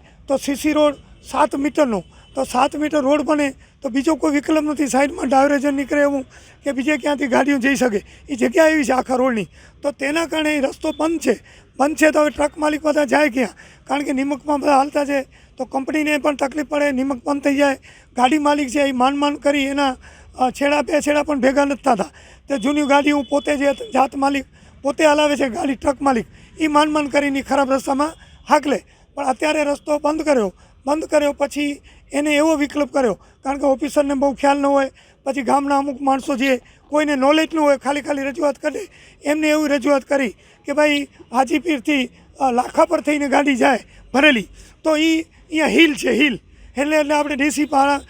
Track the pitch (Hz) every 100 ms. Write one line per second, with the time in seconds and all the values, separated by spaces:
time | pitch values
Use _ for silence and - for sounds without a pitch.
0 | - - - 269 - 277 302 294 302 269
1 | - - - 262 302 285 285 285 285 208
2 | - - - - 262 247 277 294 302 302
3 | 262 294 277 302 285 269 - _ 277 233
4 | 277 302 320 285 285 311 302 294 285 254
5 | 285 - 269 269 285 285 277 277 269 294
6 | 285 277 262 - - - 285 262 262 302
7 | 294 285 285 247 269 285 240 269 247 202
8 | - - - 269 254 294 311 320 277 262
9 | - 254 254 226 175 - - - 285 -
10 | 277 311 330 311 302 302 262 - 311 294
11 | 311 330 - 202 - - - - 277 311
12 | 311 311 302 254 285 320 302 302 311 294
13 | 285 269 302 233 233 - - - - 277
14 | 294 262 277 285 285 294 285 277 285 294
15 | 285 277 262 _ _ - 247 269 269 311
16 | 302 294 302 285 277 302 277 294 294 262
17 | 269 254 294 285 285 277 285 269 - -
18 | _ - 247 311 285 294 277 285 277 254
19 | 254 285 294 294 285 285 269 277 277 254
20 | - - - - 254 - 277 294 269 311
21 | 294 294 294 294 247 277 285 277 277 226
22 | - - - - - 277 220 294 285 277
23 | 285 294 247 285 294 294 277 277 226 254
24 | 269 285 277 277 262 - - - 269 285
25 | 311 294 302 294 269 220 311 262 320 262
26 | 277 247 - - - - 311 294 302 302
27 | 285 285 285 269 254 269 269 269 - 269
28 | 302 320 - - - 294 294 240 - _
29 | _ - 277 262 311 302 294 285 - 294
30 | 294 311 302 269 202 - - _ 269 302
31 | - 302 294 285 285 277 294 285 - -
32 | _ 269 294 294 320 311 285 294 285 277
33 | 247 175 - _ 269 277 277 262 294 -
34 | 277 285 277 262 285 285 277 277 269 -
35 | _ _ - 269 233 269 277 277 277 254
36 | 277 269 - 269 269 247 - _ - 294
37 | 302 285 269 311 320 320 294 277 254 294
38 | 294 285 269 262 294 269 302 277 381 -
39 | - - 285 302 311 302 302 285 254 285
40 | - 277 254 - _ _ - 285 302 285
41 | 277 - - 240 262 311 339 294 220 294
42 | 247 - - - 269 240 254 - 320 320
43 | 262 294 285 269 285 254 269 240 - -
44 | - 247 302 247 175 - - _ 311 302
45 | 320 320 320 - - 311 302 214 330 269
46 | 262 226 294 202 _ - - - 285 311
47 | 294 302 294 285 285 269 294 285 277 285